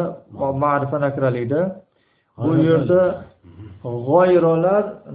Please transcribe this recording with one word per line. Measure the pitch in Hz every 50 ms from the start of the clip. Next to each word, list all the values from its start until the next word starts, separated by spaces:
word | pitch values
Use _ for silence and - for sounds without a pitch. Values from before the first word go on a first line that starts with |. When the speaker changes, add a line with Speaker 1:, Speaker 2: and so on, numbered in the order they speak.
| 175 - - - - -
Speaker 1:
va | 107 101 139 135
ma'rifa, | 135 139 147 147 143 139 139 135 151 147
nakralikda. | 143 139 131 139 135 131 120 120 120 117 143 160 185 190 185 - - _ _ _ _ _ _ _ _ _ _
Bu | - 123
Speaker 2:
G'oyra | 151 160 160 160
Speaker 1:
yerda | 160 165 160 135 - 180 185
Speaker 2:
zalika. | 185 180 - - - - _ _ - - - - - - - - - 127 120 120
Speaker 1:
g'oyrolar | 117 135 147 175 180 185 180 175 165 165 165 165 165 185 196 208 202 208 - - - -